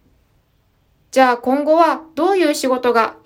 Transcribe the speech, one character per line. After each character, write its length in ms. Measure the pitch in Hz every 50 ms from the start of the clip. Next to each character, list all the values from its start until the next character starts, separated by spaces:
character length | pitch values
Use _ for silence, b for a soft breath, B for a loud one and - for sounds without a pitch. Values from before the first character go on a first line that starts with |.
| _ _ _ _ _ _ _ _ _ _ _ _ _ _ _ _ _ _ _ _ _ _
じ 100 | - 254
ゃ 100 | 262 254
あ 60 | 240
今 260 | 240 - 254 262 285 294
後 120 | 302 311
は 260 | 330 339 311 - - - - _
ど 160 | 277 320 370
う 60 | 403
い 120 | 370 330 294
う 40 | 294
仕 140 | 294 -
事 260 | 262 262 254 254 247 226
が 220 | 233 220 - - - _